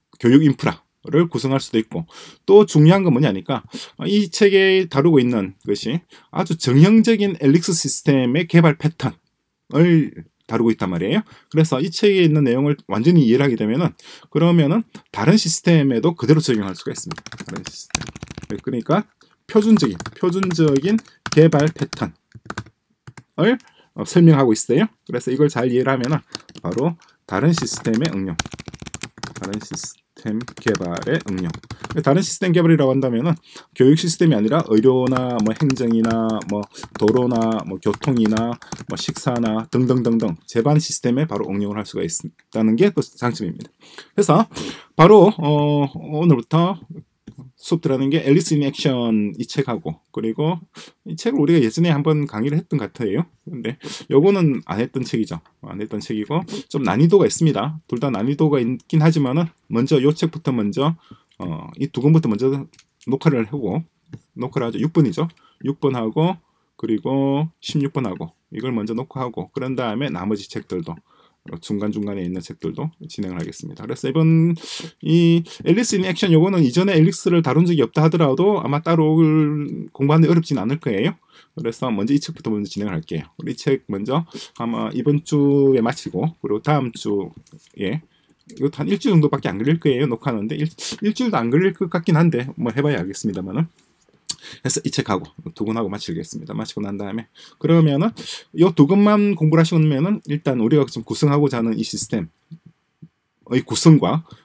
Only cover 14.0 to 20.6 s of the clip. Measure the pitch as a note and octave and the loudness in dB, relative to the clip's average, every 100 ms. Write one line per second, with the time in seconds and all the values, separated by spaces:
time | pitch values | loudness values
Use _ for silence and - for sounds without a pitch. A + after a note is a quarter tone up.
14 | - - - D3+ E3 F3 C#3+ G#3 - - | -20 -20 -6 0 4 4 4 0 -4 -12
15 | _ - A2+ G#3+ E3 - - D#3+ C#3 A#2 | _ -2 4 4 2 -2 4 4 4 2
16 | D#3 E3+ A#2 D#3 D3+ A2+ G2 F2+ - - | 0 0 2 2 2 0 -2 -8 -10 -12
17 | - - - - - F#2 - - - - | -12 -14 -14 -18 -14 -12 -12 -16 -4 -4
18 | - - - - - G#2 - A#2+ A2+ F3 | -4 -14 -18 -18 -12 -12 -8 -6 -2 -2
19 | - _ _ _ - A3 G#3+ A3 B2+ E2+ | -2 _ _ _ -2 2 4 4 2 -4
20 | - - F3+ F3+ F#3 E3 | -12 -4 -2 0 -2 2